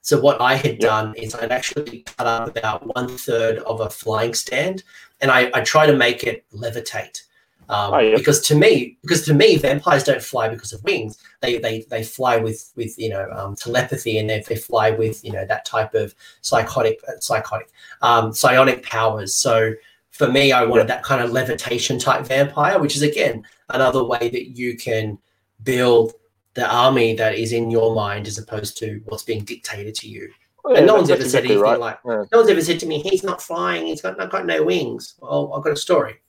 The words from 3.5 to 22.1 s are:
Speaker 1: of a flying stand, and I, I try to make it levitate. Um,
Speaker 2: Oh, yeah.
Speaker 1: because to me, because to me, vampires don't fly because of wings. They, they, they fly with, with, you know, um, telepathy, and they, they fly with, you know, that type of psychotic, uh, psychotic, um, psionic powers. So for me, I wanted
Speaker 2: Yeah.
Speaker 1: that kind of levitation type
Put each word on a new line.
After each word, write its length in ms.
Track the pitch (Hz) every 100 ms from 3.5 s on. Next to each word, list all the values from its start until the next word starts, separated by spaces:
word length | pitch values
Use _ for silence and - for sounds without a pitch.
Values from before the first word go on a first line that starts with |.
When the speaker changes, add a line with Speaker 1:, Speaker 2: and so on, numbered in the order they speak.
| 110
Speaker 1:
of 200 | - 110
a 100 | 107
flying 440 | - 110 107 117
stand, 500 | 113 - 127 175 190 _ - - _
and 120 | 123
I, 180 | 127 123
I 100 | 123
try 220 | - 156 151
to 100 | 139
make 260 | 120 120
it 220 | 120 - _
levitate. 680 | 107 117 113 - 104 - - _ _ _ _ -
Um, 260 | 104 101
Speaker 2:
Oh, 40 | 147
yeah. 160 | 110 110
Speaker 1:
because 240 | 151 143
to 120 | -
me, 420 | 151 214 170 123 _
because 220 | - 170
to 100 | -
me, 220 | 143 427 330
vampires 480 | 247 143 - 180
don't 180 | - -
fly 260 | - 123 110
because 240 | 113 -
of 120 | 95
wings. 340 | 175 190 110 - _ _
They, 180 | 127 117
they, 220 | 113 113 -
they 140 | 113
fly 320 | 110 - 127 117
with, 360 | 110 110 - 123
with, 200 | 113 -
you 120 | 113
know, 200 | 98 98
um, 240 | 95 98 101
telepathy, 600 | 120 123 123 135 117 110
and 120 | 107
they, 80 | 110
they 120 | -
fly 380 | 113 - 110 110
with, 320 | 110 110 107
you 80 | 110
know, 120 | 101
that 200 | - 107
type 280 | - 113 107
of 200 | 110 104 _ - _
psychotic, 580 | - 123 110 127 113 110 -
uh, 100 | -
psychotic, 500 | - 113 - 95 - _ - -
um, 320 | 120 117 113
psionic 520 | 113 131 127 131 123
powers. 500 | - 113 113 107 95
So 400 | - 131 113 110 110 _ _ _
for 160 | - 135
me, 240 | 131 139
I 120 | 123
wanted 180 | 117 120 113
Speaker 2:
Yeah. 60 |
Speaker 1:
that 80 | -
kind 180 | - 131
of 120 | 120
levitation 680 | 123 120 113 - 120 - 123
type 260 | -